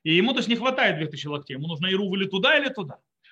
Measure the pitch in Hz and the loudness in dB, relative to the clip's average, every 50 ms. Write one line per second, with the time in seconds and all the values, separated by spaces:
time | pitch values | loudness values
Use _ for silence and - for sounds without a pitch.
0 | - 160 160 175 202 254 262 262 185 196 240 226 233 262 262 269 254 202 170 151 | 0 4 4 6 6 4 2 0 0 0 0 0 0 0 2 2 2 2 2 0
1 | 156 147 151 139 139 147 147 143 - - 139 135 151 165 165 139 175 185 190 196 | -4 -6 -6 -8 -8 -8 -8 -8 -8 -8 -10 -8 -6 -6 -6 -4 -2 0 0 0
2 | 208 185 185 190 190 190 190 196 196 269 311 285 285 262 262 220 180 139 110 - | 0 0 -2 -2 -2 -2 -2 0 2 2 2 2 2 -2 -4 -6 -10 -10 -12 -18
3 | _ _ _ _ _ _ | _ _ _ _ _ _